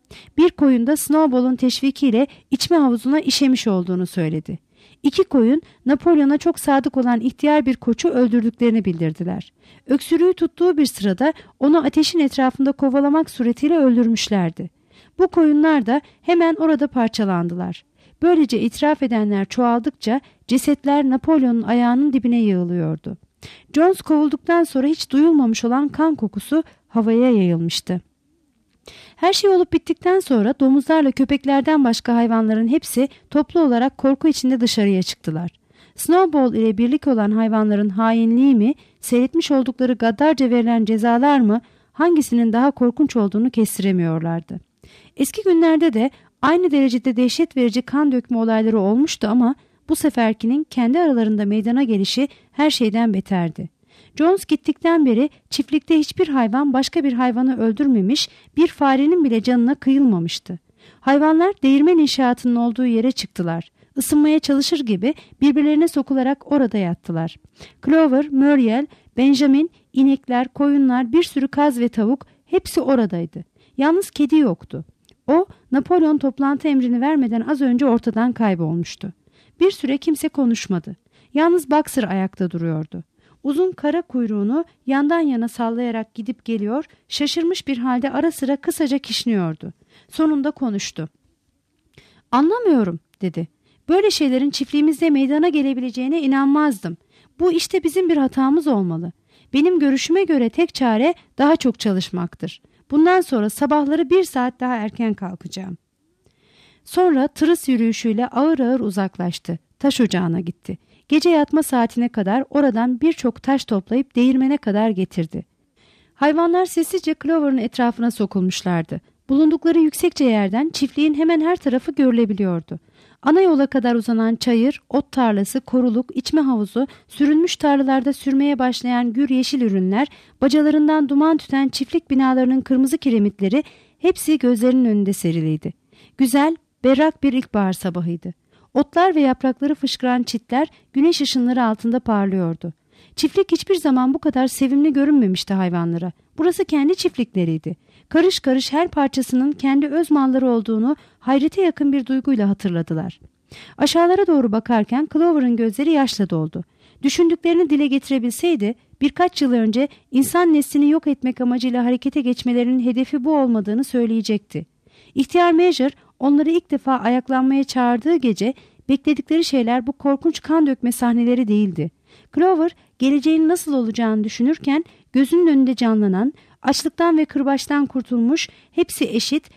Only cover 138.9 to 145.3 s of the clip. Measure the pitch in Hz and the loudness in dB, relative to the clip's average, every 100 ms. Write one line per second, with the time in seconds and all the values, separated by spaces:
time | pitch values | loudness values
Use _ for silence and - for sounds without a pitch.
138.9 | 339 381 311 277 254 262 247 285 294 262 | 2 2 2 0 0 -2 -2 -4 -2 -4
139.9 | - 254 247 240 233 - 247 311 _ _ | -4 -2 -2 -2 -6 -4 -4 -4 _ _
140.9 | 269 320 330 285 262 240 254 233 220 233 | 0 0 2 -2 -2 0 0 0 -2 -2
141.9 | 247 240 208 196 190 170 165 170 - _ | -2 0 0 0 -2 -2 -4 -10 -14 _
142.9 | _ _ - 302 392 381 330 - 370 294 | _ _ -4 -2 0 0 -2 0 -2 0
143.9 | 254 254 294 311 254 254 - 262 277 311 | 0 0 0 -2 -2 -2 0 0 2 2
144.9 | 269 285 294 202 | 2 2 4 2